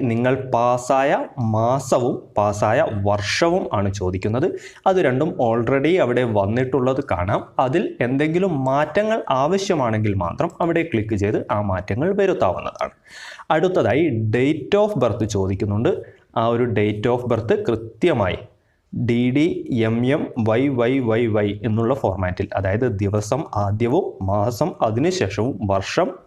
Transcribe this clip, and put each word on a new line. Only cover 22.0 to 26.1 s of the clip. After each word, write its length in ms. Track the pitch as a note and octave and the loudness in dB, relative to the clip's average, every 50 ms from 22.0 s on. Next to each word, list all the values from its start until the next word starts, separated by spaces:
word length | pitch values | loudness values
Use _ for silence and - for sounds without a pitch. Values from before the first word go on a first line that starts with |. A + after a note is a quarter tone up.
ഫോർമാറ്റിൽ, 440 | - G2+ F#2 F#2+ F#2+ F2+ F2+ - - - - G2+ | 0 -2 0 0 -2 -4 -2 -4 -4 -4 -2 -2
അതായത് 280 | F#2+ F#2+ G2 A2+ C3 A#2+ G#2 G2 | -2 0 0 0 0 0 0 0
ദിവസം 380 | G#2 G2 G2+ G#2 G2+ - C3 C#3 E3 - - G2+ G2+ | -2 0 0 0 -2 -2 -2 -4 -4 -4 -4 -2 -2
ആദ്യവും 400 | G2+ G#2 A2 A#2 A#2 C3+ F#3 - - - - F#2+ F#2 | -2 0 0 0 0 0 0 -2 -2 -6 -6 -4 -2
മാസം 380 | G2+ G#2+ G2+ A#2+ A2+ - D3+ F3+ - - C#3 A2 | 0 0 0 0 0 -2 -2 -2 -2 -2 -2 0
അതിനുശേഷവും 640 | G#2+ A#2+ D3+ F#3 F3+ - A2 F#2+ - G#2 A2 C3+ C#3 - A2 G2+ | 0 0 0 0 0 0 -2 -2 -2 -2 -2 -2 -2 -4 -2 0
വർഷം 380 | G2 G2 G2 - - - F#3 B3+ | 0 0 -2 -2 0 0 0 0